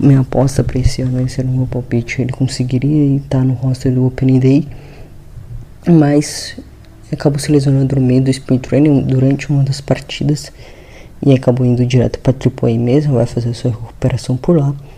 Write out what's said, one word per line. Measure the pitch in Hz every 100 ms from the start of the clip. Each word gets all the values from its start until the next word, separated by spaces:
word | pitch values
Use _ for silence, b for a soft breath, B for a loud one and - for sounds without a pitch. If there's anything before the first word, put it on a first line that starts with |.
minha | 139 135
aposta | 131 - 131 -
pra | 123 127
esse | 127 -
ano, | 127 127
esse | 123 -
era | 127
o |
meu | 127 123
palpite, | 127 - 117 117 -
ele | 123
conseguiria | - 131 - 123 127 139 151 143 139
estar | 139 131
no | 131
roster | 123 131 123 135
do | 127
Opening | 127 127 131 131
Day, | 131 143 - B B B B - - - - - - - -
mas | 165 143 147 147 - - - - - - - -
acabou | 147 147 143
se | 147
lesionando | 147 139 135 135
no | 135
meio | 127 127
do | 131
Spring | 131 - 131
Training | - 127 151 139
durante | 135 131 135 139 -
uma | 143
das | 139 135
partidas | - - - - 139 147 - B B B B B B -
e | 139
acabou | 131 131 123
indo | 123 120 123
direto | 123 117 -
pra | -
triple | 131 127 - 123
A | 113
mesmo, | 120 143 147
vai | 123 117
fazer | 123 117
sua | 120 123
recuperação | 107 - - 127 127 - 127
por | - 170
lá. | 139 139 B